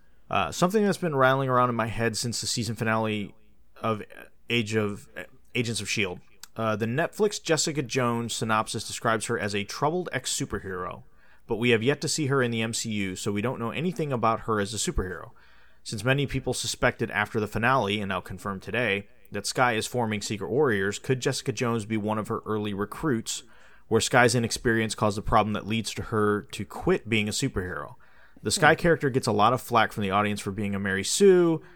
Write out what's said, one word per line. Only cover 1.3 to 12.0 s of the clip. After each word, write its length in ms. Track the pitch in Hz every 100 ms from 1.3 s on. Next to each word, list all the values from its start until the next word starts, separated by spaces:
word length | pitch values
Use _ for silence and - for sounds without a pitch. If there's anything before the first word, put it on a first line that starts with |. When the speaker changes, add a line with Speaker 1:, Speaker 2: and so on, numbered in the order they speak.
| 135 135
Speaker 1:
around 200 | 127 123
in 60 |
my 120 | 117 113
head 300 | 107 117 107
since 240 | 120 110
the 60 | 101
season 280 | - 113
finale 600 | 110 113 110 110 107 101 - - - - -
of 200 | 113 110 - - - - -
Age 240 | 120 107
of, 340 | 110 104 101 - - - - -
Agents 260 | 120 117 113
of 80 | 104
shield. 320 | - 95 90 - - - -
Uh, 200 | 113 104
the 100 | 113
Netflix 560 | 123 165 - 208 202
Jessica 400 | - 156 175 147
Jones 520 | 127 131 120 117 117
synopsis 520 | - 113 110 110 117 -
describes 400 | - 120 113 -
her 120 | 117
as 160 | 101
a 100 | 101
troubled 440 | 101 - 143 180 175
ex-superhero, 920 | - - - 135 101 98 92 90 - - - - - -
but 100 | 110
we 140 | 120
have 120 | 117
yet 180 | 113 143